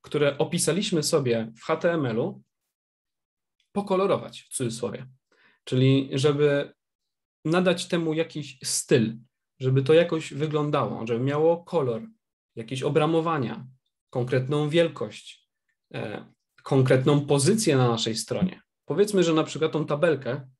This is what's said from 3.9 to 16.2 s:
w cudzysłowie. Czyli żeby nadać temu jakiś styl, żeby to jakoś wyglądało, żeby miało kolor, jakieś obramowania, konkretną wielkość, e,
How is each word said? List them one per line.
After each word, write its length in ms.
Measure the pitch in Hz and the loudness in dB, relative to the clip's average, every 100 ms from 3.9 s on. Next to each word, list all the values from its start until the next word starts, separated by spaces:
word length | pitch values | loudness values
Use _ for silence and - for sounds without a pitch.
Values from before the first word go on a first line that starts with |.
| 185 196 120 117 - | 0 0 -2 -4 -18
w 120 | - | -14
cudzysłowie. 520 | - 120 - - - - _ _ _ _ _ | -6 -6 -6 -8 -10 -14 _ _ _ _ _
Czyli 460 | - 127 131 135 135 | -4 2 4 4 0
żeby 600 | 139 147 143 147 143 - _ _ _ _ _ _ _ | 0 0 2 2 2 -4 _ _ _ _ _ _ _
nadać 440 | 156 180 180 175 - | -2 0 2 0 -4
temu 260 | 170 160 | -4 -2
jakiś 440 | 156 165 156 139 - | -4 -4 -8 -12 -12
styl, 520 | - - - 139 110 - - _ _ _ | -6 -6 2 2 2 -4 -16 _ _ _
żeby 220 | 131 131 | 0 2
to 120 | 131 | 4
jakoś 400 | 160 170 160 - | 4 4 -2 -6
wyglądało, 720 | 143 156 151 147 147 107 107 113 | -6 -4 -2 0 0 -2 -4 -4
żeby 180 | 117 | -2
miało 400 | 135 147 160 170 | 0 2 2 0
kolor, 440 | - 170 127 113 113 _ _ _ _ 117 | -2 -2 -2 -4 -10 _ _ _ _ -16
jakieś 260 | 113 131 | -10 -6
obramowania, 840 | 143 147 156 165 165 151 117 - - _ _ _ _ | 0 2 2 0 0 -2 -4 -6 -14 _ _ _ _
konkretną 580 | 127 123 131 131 147 151 | -6 -2 -2 0 -2 2
wielkość, 800 | 170 165 - 107 - - - _ _ _ _ _ | 2 2 -2 -10 -10 -20 -20 _ _ _ _ _
e, 380 | - 110 - | -10 -8 -10